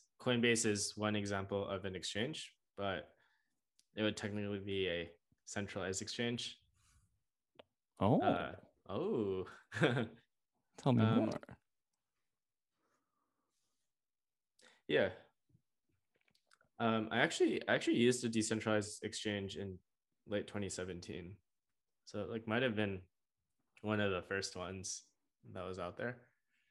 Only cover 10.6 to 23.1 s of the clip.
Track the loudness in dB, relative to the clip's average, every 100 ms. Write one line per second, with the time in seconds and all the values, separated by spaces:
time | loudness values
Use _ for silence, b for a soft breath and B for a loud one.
10.6 | _ -2 4 6 6 6 2 -2 -8 -18
11.6 | _ _ _ _ _ _ _ _ _ _
12.6 | _ _ _ _ _ _ _ _ _ _
13.6 | _ _ _ _ _ _ _ _ _ _
14.6 | b b 2 4 4 0 -16 _ _ _
15.6 | _ _ _ _ _ _ _ _ _ _
16.6 | _ 0 2 2 2 2 2 4 2 2
17.6 | 2 2 4 4 6 4 2 0 2 0
18.6 | 2 2 0 -6 -8 -4 -2 -2 -4 -6
19.6 | -8 -10 _ _ _ _ -4 -4 -2 -4
20.6 | -4 -6 -8 -8 -10 -10 -10 -16 _ _
21.6 | _ _ _ _ -10 -8 -6 -6 -2 2
22.6 | 2 2 0 -2 -10